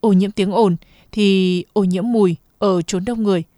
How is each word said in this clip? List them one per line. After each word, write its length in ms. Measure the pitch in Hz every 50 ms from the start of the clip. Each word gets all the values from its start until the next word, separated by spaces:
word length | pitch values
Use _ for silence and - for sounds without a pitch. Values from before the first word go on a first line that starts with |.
ô 120 | - 214 202
nhiễm 180 | 180 190 202
tiếng 220 | 208 - 196 185 196
ồn, 240 | 190 233 196 170 170 _ _ _ _ _ _ -
thì 520 | - 208 196 196 190 185 185 180 180 - _ _
ô 120 | 214 196
nhiễm 200 | 185 180 185 190 240 240
mùi 240 | 226 208 185 170 - _ _ _ _
ở 240 | - 202 190 180 170
chốn 220 | - - 185 190
đông 180 | 220 240 226 220
người 220 | 208 196 175 165 _ _